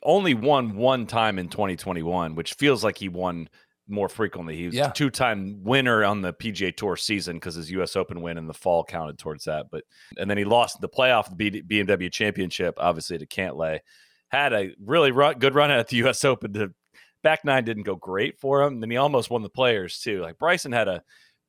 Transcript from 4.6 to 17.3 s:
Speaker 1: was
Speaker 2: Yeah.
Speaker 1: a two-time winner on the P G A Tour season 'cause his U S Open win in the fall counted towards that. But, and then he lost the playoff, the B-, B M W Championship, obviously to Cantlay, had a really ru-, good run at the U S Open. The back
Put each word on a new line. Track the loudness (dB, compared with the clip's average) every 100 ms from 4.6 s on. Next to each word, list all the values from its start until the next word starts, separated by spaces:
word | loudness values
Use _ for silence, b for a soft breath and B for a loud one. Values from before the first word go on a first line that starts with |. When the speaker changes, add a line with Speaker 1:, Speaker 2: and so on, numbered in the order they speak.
| -4
Speaker 1:
was | -2
Speaker 2:
Yeah. | -2
Speaker 1:
a |
two-time | 0 -2 0 0 0 -6 -6
winner | 2 4 4 4 4
on | 2
the | -4
P | -6 -8
G | -4 -4
A |
Tour | -2 -4 -4
season | -2 -4 -4 -8
'cause | -8 -10
his | -8
U | -4
S | -4 -2
Open | -4 -6
win | -8 -8
in | -10
the |
fall | -6 0 0 0
counted | -6 -8 -10
towards | -12 -10
that. | -6 -6 -6
But, | -12 -14 B B -8
and | -4
then | -2
he | 4
lost | 4 2 -2
the | -6
playoff, | 2 4 4 2
the | -2
B-, | -4 -4
B | -2 0
M | 2
W | 0 0
Championship, | -2 -2 -2 -4 -2 -2 0
obviously | 0 0 -4 -10
to | -8
Cantlay, | -6 -4 -2 -4 -4 b b b b b
had | 0 2
a | 0 -2 -8
really | 0 4 4
ru-, | 6 4 4
good | 4 4
run | 4
at | 4 2
the | 2
U | 2
S | 4
Open. | 2 2 -2
The | -2 -4 -6 _ b b b
back | 0